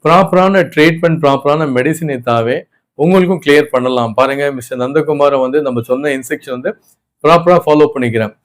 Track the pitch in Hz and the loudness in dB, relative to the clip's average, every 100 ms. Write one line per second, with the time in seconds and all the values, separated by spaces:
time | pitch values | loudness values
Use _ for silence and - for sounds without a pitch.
0 | 156 175 190 180 190 196 170 - 156 165 | 4 2 4 2 2 2 0 2 2 2
1 | 170 160 143 135 143 151 151 123 135 160 | -2 2 0 0 0 -2 -2 -2 -2 -4
2 | 156 131 123 117 113 147 - _ _ - | -6 -6 -2 -2 -2 -4 -8 _ _ -2
3 | 156 190 180 180 - 147 147 127 127 127 | 2 2 2 -2 2 2 4 -2 0 -2
4 | 117 107 135 139 143 135 120 127 127 147 | -2 0 0 0 -4 -6 -12 -6 -4 -2
5 | 151 143 143 139 127 147 143 120 113 127 | -2 0 2 2 0 -2 -2 -6 -4 -4
6 | 147 135 127 156 - 127 156 214 _ _ | -2 -6 -6 -10 -8 -8 -8 -10 _ _
7 | _ _ 147 170 170 175 151 151 147 139 | _ _ 2 2 4 2 2 2 2 0
8 | 120 113 107 _ | -4 -2 -4 _